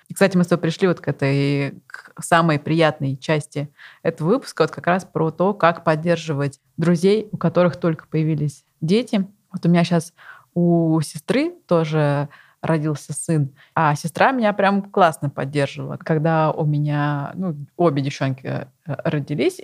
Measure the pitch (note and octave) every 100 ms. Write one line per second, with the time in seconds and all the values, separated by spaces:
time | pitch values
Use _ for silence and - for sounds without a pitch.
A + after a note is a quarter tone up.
0 | _ - G3 F3+ F3 E3+ E3 D#3+ F#3+ E3
1 | - D3 C#3 C#3 C#3+ C#3+ C#3 - _ -
2 | - - - E3+ E3 D3 D3 E3 D#3 D3
3 | C#3 C#3 - D3+ - D3 D3 _ - -
4 | D#3+ E3 D3+ B3+ - - D#3 - E3+ F#3
5 | E3+ D#3+ D#3+ - F#3 G3+ E3 E3 - D#3
6 | E3+ E3+ D#3+ C#3 C#3+ - _ - E3 F3
7 | F#3 G#3+ G#3+ - E3+ F3 F3+ F3 E3+ D#3+
8 | - D#3 D#3 D3+ D3 - _ _ D#3 G#3+
9 | B3 G#3 F#3+ _ _ F#3 E3+ F3 E3+ E3+
10 | - _ - - _ F3 F3 E3+ E3 D#3+
11 | D3+ E3 - A3 D#4+ F4 _ E3+ D#3+ D#3
12 | D3 C#3+ C#3+ - _ _ D#3+ E3 D#3 D3
13 | - C#3+ - D#3 C3+ - _ - D#3 D3
14 | D#3+ - G#3+ C4 G#3+ G3+ G3 G3 G3 -
15 | F3 D#3 C#3+ - C#3 D3 C#3 D3 C#3 C#3+
16 | - D#3+ D#3+ D#3+ D#3 - D3+ D3 D3 D3
17 | D3 C#3+ C#3+ E3+ F#3 D3 C#3 - F3 C#3+
18 | C#3 - C3+ C3 - C3+ - _ - C#3
19 | E3 D3+ C3+ D3+ D#4 -